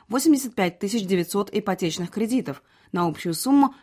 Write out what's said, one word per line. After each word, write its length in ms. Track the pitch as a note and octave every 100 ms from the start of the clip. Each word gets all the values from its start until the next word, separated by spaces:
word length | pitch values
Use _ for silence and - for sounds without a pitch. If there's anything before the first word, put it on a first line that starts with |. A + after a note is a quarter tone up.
| -
восемьдесят 460 | B3 D#4+ C#4 B3 -
пять 240 | F3+ -
тысяч 260 | G3+ A3+ F#3
девятьсот 480 | F#3 E3+ G3+ G3+
ипотечных 560 | G#3+ G#3 F#3 E3 D#3+ F3
кредитов 540 | G#3+ A3 B3+ D3 C#3 _ _ _
на 140 | F3+ E3+
общую 300 | D3+ F3 D#3+
сумму 400 | B3+ C#4 C4+ -